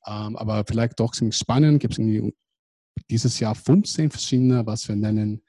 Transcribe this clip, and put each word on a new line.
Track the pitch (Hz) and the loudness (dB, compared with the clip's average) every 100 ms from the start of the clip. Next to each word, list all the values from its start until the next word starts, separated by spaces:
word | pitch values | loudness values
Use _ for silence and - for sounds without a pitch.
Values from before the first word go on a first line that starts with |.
| - | -10
Ähm, | 107 107 110 | -10 -8 -8
aber | 110 107 104 | -4 -4 -2
vielleicht | 117 117 - | 0 -2 0
doch | 113 | -2
ziemlich | - 113 - | 0 -2 -2
spannend. | - 123 151 147 | 0 4 6 4
Gibt's | 120 - | 2 -2
irgendwie | 110 107 110 - _ _ _ _ _ - - | 0 0 -2 -8 _ _ _ _ _ -18 -4
dieses | 113 127 - | -2 0 -2
Jahr | 110 107 | -4 -4
fünfzehn | - 160 208 - 156 | 2 2 2 0 -2
verschiedene, | - - 127 127 127 110 | -2 -2 2 4 2 0
was | 107 - | -6 -4
wir | 104 | -4
nennen | 107 110 107 107 | 0 0 -2 -4